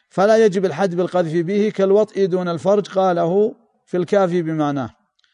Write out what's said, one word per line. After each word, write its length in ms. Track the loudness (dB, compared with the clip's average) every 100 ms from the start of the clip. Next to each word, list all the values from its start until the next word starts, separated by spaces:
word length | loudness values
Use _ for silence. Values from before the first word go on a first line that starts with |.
| _
فلا 360 | 0 2 4 4
يجب 200 | 2 -2
الحد 300 | -2 -4 -2
بالقذف 380 | -2 -2 -2
به 380 | -2 -2 0 -2 0
كالوطء 500 | 2 2 2 0 -2
دون 220 | -2 -4
الفرج، 400 | -4 0 0 0
قاله 680 | 0 0 2 0 0 0 -4 _ _ _
في 120 | -6
الكافي 440 | 0 0 2 0
بمعناه. 480 | -2 -2 -2 -2 -6 _ _ _ _